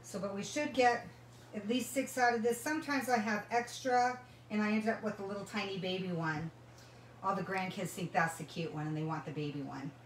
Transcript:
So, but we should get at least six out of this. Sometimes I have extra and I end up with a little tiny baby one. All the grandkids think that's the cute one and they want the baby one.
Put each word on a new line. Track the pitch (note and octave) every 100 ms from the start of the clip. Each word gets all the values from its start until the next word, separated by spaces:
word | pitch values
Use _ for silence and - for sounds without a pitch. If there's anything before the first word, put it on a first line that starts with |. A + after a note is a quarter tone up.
So, | - G3
but | G3
we | G3
should | F#3+ D4 D4
get | C4 B3 A#3+ - - - - -
at | G#3+ G3+
least | B3 A#3
six | C4+ B3+ B3+
out | A#3+
of | A#3
this. | A#3 A#3
Sometimes | D4+ D#4 - C4+ B3
I | A#3+
have | G#3 G#3 -
extra | A#3 A#3+ - C4 B3 B3 B3 - - -
and | G#3
I | G#3
end | G#3+ A3
up | G#3+
with | G#3+ G#3
a |
little | G3 G3+
tiny | G3 G#3+ G3 F#3+
baby | F#3 F#3 F#3
one. | E3 D#3+ D#3 E3 - - - - - - -
All | -
the | F#3+
grandkids | F3+ F#3+ F#3 - E3+
think | - E3+
that's | F3+ E3 -
the |
cute | D#3+ E3+ D#3+
one | D3+ D3+
and | D#3
they |
want | D#3 D#3
the | D#3
baby | C#3+ D3 C#3+
one. | C3+ C#3 C3 -